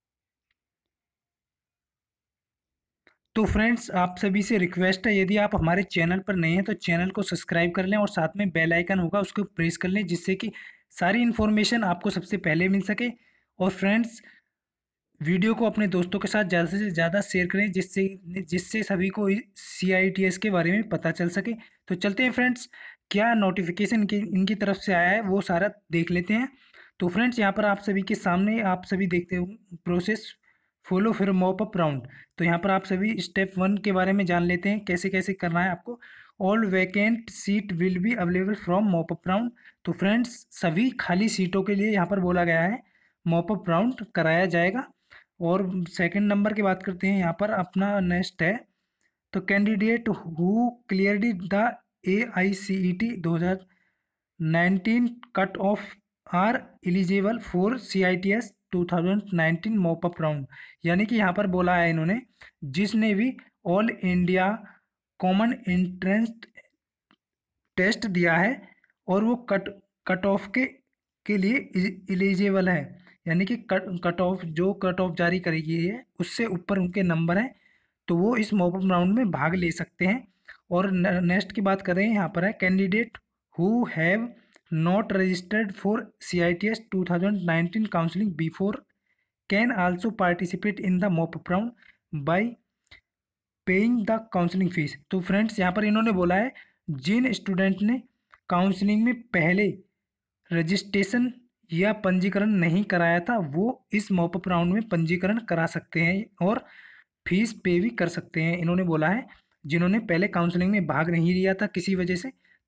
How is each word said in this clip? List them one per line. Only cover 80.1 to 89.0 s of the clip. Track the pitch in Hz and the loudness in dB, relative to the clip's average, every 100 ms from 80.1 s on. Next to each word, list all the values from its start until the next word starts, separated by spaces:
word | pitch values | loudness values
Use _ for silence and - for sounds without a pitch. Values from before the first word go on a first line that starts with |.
| 247 - _ - - - | 0 -6 _ -20 -20 -4
और | 180 196 | -2 0
न-, | 185 185 180 | 0 2 2
नेक्स्ट | 175 185 185 | 2 0 -2
की | - | -2
बात | 196 196 | 0 0
करें, | 185 175 214 | 0 0 2
यहाँ | 208 170 - | 2 0 0
पर | 185 | -2
है | - | 0
candidate | 185 190 196 214 233 - _ _ _ - | 0 2 2 0 -2 -8 _ _ _ -2
who | 180 240 240 | 0 2 0
have | 160 165 208 240 - _ _ - 160 | 0 2 2 -2 -10 _ _ -6 -2
not | 165 196 220 | 2 2 2
registered | 196 185 180 - 214 208 - | 0 0 -2 -2 -2 -4 -4
for | 196 226 - _ | -2 -2 -6 _
सीआईटीएस | - 175 170 175 208 226 - | -6 0 0 0 -2 -4 -4
टू | 190 175 | -4 0
थाउजेंड | 175 196 208 175 | 0 0 0 0
नाइनटीन | 165 170 220 214 | 0 0 -2 -2
counseling | 175 165 180 214 156 | 0 0 0 -2 -2
before | 160 - 196 - - _ | -4 -2 -4 -4 -10 _